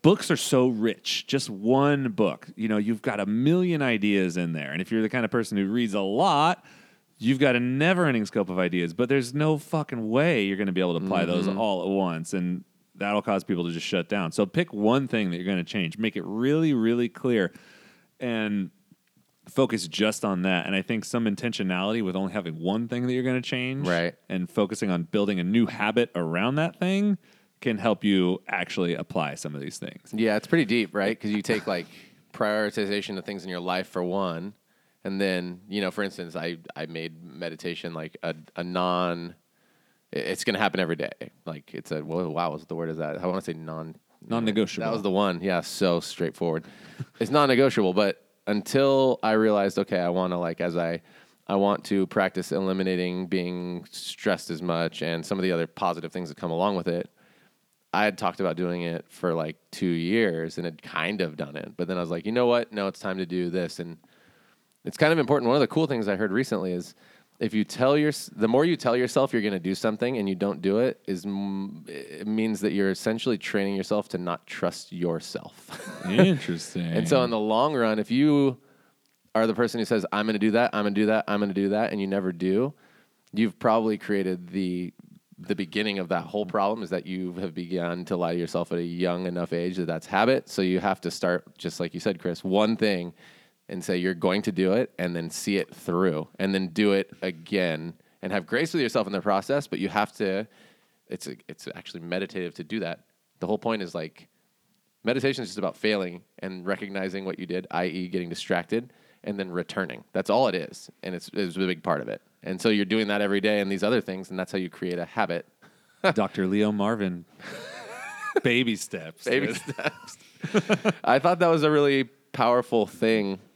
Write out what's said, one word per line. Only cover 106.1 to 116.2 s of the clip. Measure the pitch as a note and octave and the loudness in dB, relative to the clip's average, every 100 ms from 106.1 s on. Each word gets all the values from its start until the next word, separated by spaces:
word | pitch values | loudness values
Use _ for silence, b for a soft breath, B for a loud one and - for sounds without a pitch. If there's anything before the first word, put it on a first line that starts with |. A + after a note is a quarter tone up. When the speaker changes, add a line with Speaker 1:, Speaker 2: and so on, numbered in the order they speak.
| F2 _ - | -8 _ -12
Speaker 2:
and | F#2+ F#2 F2+ | -10 -6 -4
recognizing | F#2 G2+ G2 F#2+ F#2+ | -4 -4 -4 -4 -4
what | F#2+ - | -6 -8
you | E2+ | -6
did, | F2+ F#2 | -6 -4
i | E2+ | -2
e | F2+ F2 F2+ | -2 -4 -4
getting | F#2 E2+ | -4 -4
distracted | F2 - F2+ E2+ A2+ B2+ b b b | -8 -2 -2 0 -4 -4 b b b
and | - G2+ | -8 -6
then | F#2 | -4
returning. | F2 E2+ - F2+ A#1+ - | -4 -4 -6 -6 -8 -6
That's | G2 F#2+ | -4 2
all | G#2+ B2+ | 2 2
it | F2+ | 0
is. | D2+ - - _ | -6 -12 -20 _
And | - | -10
it's, | F2 - | -10 -8
it's | - F#2 | -4 -4
a | F2 | 0
big | F#2 E2+ | -2 0
part | F#2 D2+ | 0 0
of | A1+ | -2
it. | G1+ _ _ | -8 _ _
And | E2 F#2 | -10 0
so | A#2 | 2
you're | G#2 | 4
doing | G2 A2 G#2 | 2 2 2
that | G#2 | 0
every | G2+ G2+ | 2 2
day | G#2 G#2 | 2 2
and | G2 | 0
these | G2 | 0
other | G2+ A#2+ | 2 0
things, | G2 F#2+ F#2 | 0 -8 -6
and | F#2 | -6
that's | F#2 | -4
how | G2 | -4
you | F2+ | -6
create | - F#2 F2 | -6 -6 -4
a | |
habit. | E2 - F#2+ E2+ - _ - _ | -4 -2 0 -2 -6 _ -20 _
<laughs> | _ _ F#3+ | _ _ 0
Speaker 1:
Doctor | B2+ | 2